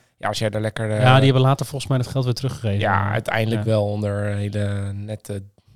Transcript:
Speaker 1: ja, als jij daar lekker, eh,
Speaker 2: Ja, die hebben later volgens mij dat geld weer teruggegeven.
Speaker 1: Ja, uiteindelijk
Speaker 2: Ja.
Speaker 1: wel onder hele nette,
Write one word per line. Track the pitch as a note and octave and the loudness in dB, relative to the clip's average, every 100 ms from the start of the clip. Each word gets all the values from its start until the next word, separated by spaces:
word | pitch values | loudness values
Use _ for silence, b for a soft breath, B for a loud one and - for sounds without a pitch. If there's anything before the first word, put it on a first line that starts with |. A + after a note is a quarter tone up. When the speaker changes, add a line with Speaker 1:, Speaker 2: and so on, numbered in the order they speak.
| b b | b b
Speaker 1:
ja, | G2+ | -4
als | G#2 | -2
jij | A2 | -2
daar | G#2+ | 0
lekker, | G#2+ - A2 | -4 -2 -2
eh, | G#2+ | 2
Speaker 2:
Ja, | B2+ C3 | 6 8
die | C3+ | 6
hebben | C3 | 6
later | C3 C#3 C3 | 4 2 -2
volgens | C#3 - | -6 -2
mij | C3 | -2
dat | A#2+ | -2
geld | C3+ B2 | -2 -2
weer | |
teruggegeven. | A#2 B2+ - A2 G2+ | -2 -4 -4 -2 0
Speaker 1:
Ja, | G#2+ F#2+ G2+ | 2 2 2
uiteindelijk | A2 - A2+ A2 A2 | -2 -2 -2 0 -2
Speaker 2:
Ja. | A2 | 0
Speaker 1:
wel | G#2+ G#2 | 0 0
onder | G#2 G2+ G2+ G#2 | -2 -4 -4 -4
hele | G2+ G2+ G#2 G2+ G2+ G2+ | -4 -4 -4 -4 -4 -6
nette, | G2+ G#2 G#2+ - G2+ G2+ _ _ | -8 -8 -10 -10 -10 -10 _ _